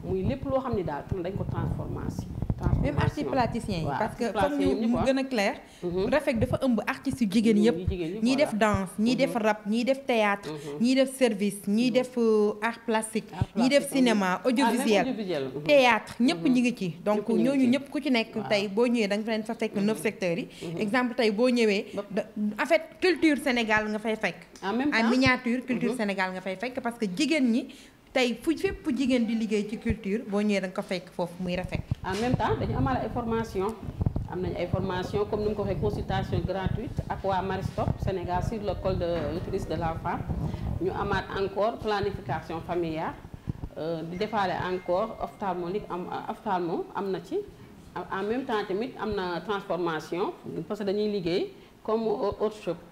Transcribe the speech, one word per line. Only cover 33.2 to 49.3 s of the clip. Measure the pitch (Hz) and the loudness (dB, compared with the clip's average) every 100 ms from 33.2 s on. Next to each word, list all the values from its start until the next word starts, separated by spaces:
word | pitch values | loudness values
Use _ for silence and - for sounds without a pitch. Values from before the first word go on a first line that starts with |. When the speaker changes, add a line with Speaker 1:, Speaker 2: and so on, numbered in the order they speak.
| 233 226 220 196 190 226 - - - - - | -2 -2 -2 -2 -2 -4 -10 -2 -2 -2 -6
Speaker 1:
am | 180 | -4
nañ | 180 175 | -4 -4
ay | 175 | -2
formation | 190 190 180 175 208 208 | -2 -2 -2 -2 -2 -2
comme | 208 | 0
ni | 208 | -2
mu | 208 | -2
ko | |
waxee | 196 185 | -2 0
consultation | - - 208 190 190 196 175 | -2 -2 -2 -2 0 -2 -2
gratuite | 185 185 - 226 - - | -2 -2 -4 -6 -6 -6
ak | 196 190 | -2 0
waa | 190 | 0
Maristop | 190 190 - - 220 - | 0 -2 -4 -2 -2 0
Sénégal | - 190 175 180 | -2 -2 -2 -2
sur | - 226 | 0 -2
le | 202 175 | -4 -2
col | 190 190 | -2 0
de | 175 170 147 | 0 -2 -2
l'utérus | 160 - 190 - | -4 -4 -4 -4
de | 160 | -4
la | 170 165 | -2 -4
femme. | 170 185 - - - - - - | -4 -4 -4 -4 -4 -4 -4 -2
Ñu | 180 | -2
amaat | - 202 196 185 - | -2 -2 -2 -2 -4
encore | 196 196 208 254 | -4 0 -2 0
planification | 220 208 202 196 - 165 160 165 | -2 0 -2 -4 -4 -6 -4 -8
familiale, | 165 175 170 156 185 294 - - - - - - | -4 -2 -2 -2 -4 -6 -14 -16 -10 -10 -10 -8
euh, | 156 165 | -6 -6
di | 165 180 | -6 -6
defaale | 208 214 190 165 | -2 0 0 0
encore | 180 185 185 180 226 226 | -2 -4 0 0 0 -4
ophtalmologique | 175 - 202 180 170 202 - | -10 -6 -4 -4 -4 -4 -6
am, | 175 180 135 - | -8 -6 -8 -8
ophtalmo | 220 220 185 175 202 381 - | -8 -2 -2 0 -2 -4 -4
am | 196 | -4
na | 180 | -4
ci. | 170 370 415 - - - - 170 | -4 -6 -6 -14 -20 -20 -14 -12
En, | 180 190 | -6 -4
en | |
même | 202 240 269 | -2 -2 -2
temps | 214 202 | -4 -2
tamit | 190 254 - | -4 -4 -6
am | 214 | -4
na | 202 180 | -2 -2